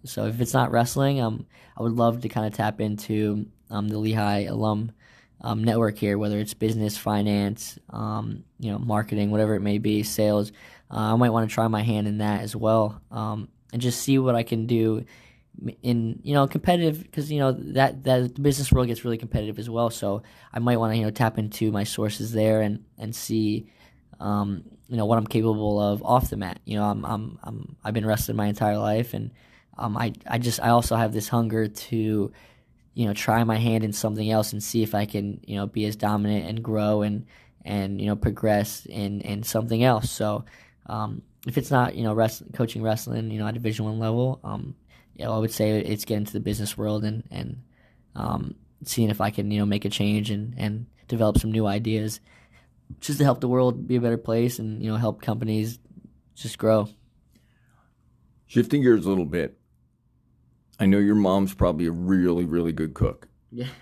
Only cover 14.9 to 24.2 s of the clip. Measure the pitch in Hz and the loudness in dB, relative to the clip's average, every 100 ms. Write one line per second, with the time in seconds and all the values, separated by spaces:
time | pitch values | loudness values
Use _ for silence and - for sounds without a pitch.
14.9 | 110 127 - - _ _ - 117 - 123 | 0 -4 -16 -20 _ _ -12 -12 -6 -2
15.9 | 120 113 - - 143 139 - - 175 165 | 0 0 -4 0 2 2 2 2 2 2
16.9 | 156 - - 147 151 135 127 - 127 135 | 0 -6 -8 -4 0 2 0 -2 2 2
17.9 | 135 135 127 123 127 143 139 135 127 123 | 2 2 2 2 0 2 2 4 4 4
18.9 | 113 123 113 117 113 107 104 117 113 117 | -2 -4 -4 -4 -4 -4 -6 -4 0 0
19.9 | - 104 104 - - - 117 120 117 113 | 0 -2 -2 -6 -20 -10 -2 2 2 2
20.9 | 113 107 107 117 110 107 - 110 104 98 | 2 0 2 0 0 -4 -2 0 0 -2
21.9 | - 107 104 107 113 110 110 107 104 - | -2 -4 -4 -4 2 4 4 2 -2 -10
22.9 | - 107 110 - 113 107 107 - _ - | -14 -12 -10 -4 -2 0 -2 -8 _ -20
23.9 | _ _ - | _ _ -10